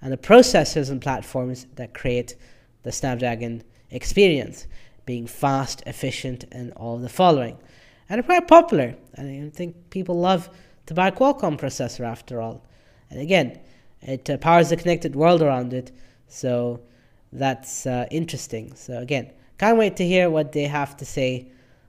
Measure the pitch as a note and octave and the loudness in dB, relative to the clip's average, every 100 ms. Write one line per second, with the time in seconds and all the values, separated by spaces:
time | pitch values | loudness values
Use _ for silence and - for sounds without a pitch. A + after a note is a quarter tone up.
0 | C3+ C3 - A3+ B3 F3+ D3 D#3+ C3+ C3 | -10 -4 8 8 8 4 2 -2 -4 -6
1 | C#3+ B2+ - C3+ B2+ B2 - - A#2+ - | -6 -6 -6 -6 -6 -8 -14 -16 -16 -6
2 | C3 B2 A#2+ - - - _ _ A#2+ - | -2 -2 -4 -12 -20 -20 _ _ -12 -6
3 | C3+ B2 B2 A#2 A#2 A#2+ - _ - B2 | -4 -2 -4 -4 -8 -10 -14 _ -16 -10
4 | - G3 G3 C#3 G#2+ - - - - - | -2 4 4 4 -4 -12 -14 -16 -18 -18
5 | - B2 A#2 - C#3+ C3+ C3 - - - | -10 -10 -10 -4 -2 0 -4 -10 -14 -10
6 | C3 - C3 B2 A#2+ B2 A#2+ - A#2 A#2 | -8 -8 -10 -10 -14 -14 -14 -12 -10 -10
7 | B2 - F3+ C#3+ A#2 - - - - _ | -8 2 4 4 0 -8 -20 -20 -20 _
8 | - A3 A#3+ F4 F4 E4 E4 E3 A#2+ - | -8 -4 2 2 8 8 8 2 -2 -6
9 | - - C#3 C#3 D3 - F3 - - F#3+ | -20 -16 -12 -12 -12 -10 -12 -12 -12 -10
10 | F#3 F3 F3+ F#3 - - - _ - D#3+ | -4 0 2 2 -2 -18 -20 _ -6 0
11 | F#3 F3+ C4+ C4+ F3+ D3 - - B2 - | 0 4 2 2 -2 -4 -6 -6 -8 -6
12 | A#2 A#2 - A#2+ A#2 - _ _ _ _ | -10 -10 -10 -8 -8 -10 _ _ _ _
13 | - A#2+ D#3 F#3 B2 - - - - - | -18 -10 0 2 2 -6 -20 -20 -20 -16
14 | - C3 - C3+ E3 E3+ D#3 E3 E3+ E3 | -10 -8 -6 -2 6 6 6 2 0 -2
15 | D#3+ C3+ E3+ E3+ D3+ B2+ B2 B2+ B2+ - | -2 2 4 6 4 0 -2 -8 -10 -18
16 | - _ _ - B2+ B2 A#2+ A#2+ - _ | -20 _ _ -8 -2 -2 -2 -6 -14 _
17 | _ _ _ B2+ C3+ B2+ - - C3 B2 | _ _ _ -4 -4 -4 -8 -8 -6 -4
18 | B2 D#3+ E3 B2 - A2 A2 - - A#2+ | -4 -6 -6 -8 -10 -12 -12 -18 -14 -10
19 | B2 C#3 - - _ - G#3 A3+ G#3 F#3 | -6 -6 -6 -16 _ -2 2 4 2 0
20 | F3 F#3 F3 D#3 D3 D3+ C#3+ D3 C#3 - | 0 2 2 2 -2 -2 -4 -4 -6 -10
21 | C3 D3 B2+ C3 - - _ _ | -10 -4 -2 -4 -10 -20 _ _